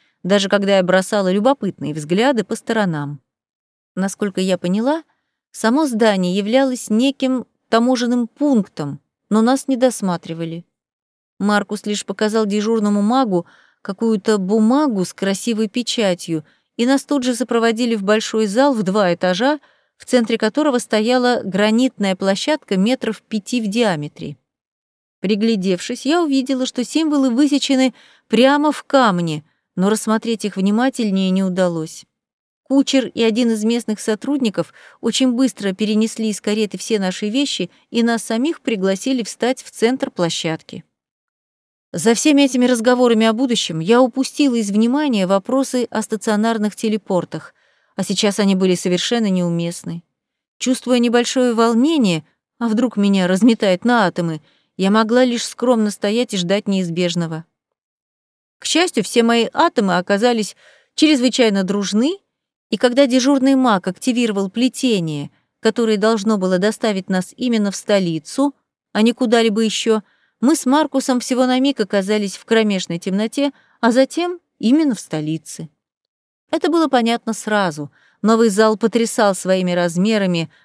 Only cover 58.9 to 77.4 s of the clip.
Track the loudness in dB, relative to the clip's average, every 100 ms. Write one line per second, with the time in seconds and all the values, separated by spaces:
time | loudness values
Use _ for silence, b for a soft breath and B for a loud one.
58.9 | -2 -2 0 2 2 0 0 0 0 0
59.9 | 0 0 0 0 0 -4 b b b b
60.9 | 2 4 4 2 2 2 2 -2 -4 -2
61.9 | 0 0 -2 _ _ _ _ _ 0 2
62.9 | 4 4 4 4 4 4 4 4 2 -2
63.9 | -4 -2 0 0 -2 -4 -2 -2 0 0
64.9 | 0 -2 -6 -8 _ _ _ -2 0 0
65.9 | 2 2 0 0 0 0 0 0 0 -2
66.9 | -2 -2 -4 -4 -6 -2 0 -2 -4 0
67.9 | 0 0 -4 -6 -2 -2 -4 _ _ _
68.9 | 0 2 2 2 2 2 0 -2 -2 0
69.9 | -2 -2 _ _ _ 0 2 2 2 2
70.9 | -2 -2 -2 -2 0 0 2 0 -2 -2
71.9 | -2 0 -2 -2 -8 -2 0 2 -2 -4
72.9 | -6 -4 -4 -2 -2 -4 b b b 2
73.9 | 2 2 0 -4 -6 _ -4 2 2 2
74.9 | -2 -4 -6 -4 -6 -8 -14 -16 _ _
75.9 | _ _ _ _ _ _ -2 0 2 2
76.9 | 2 2 -2 -4 -8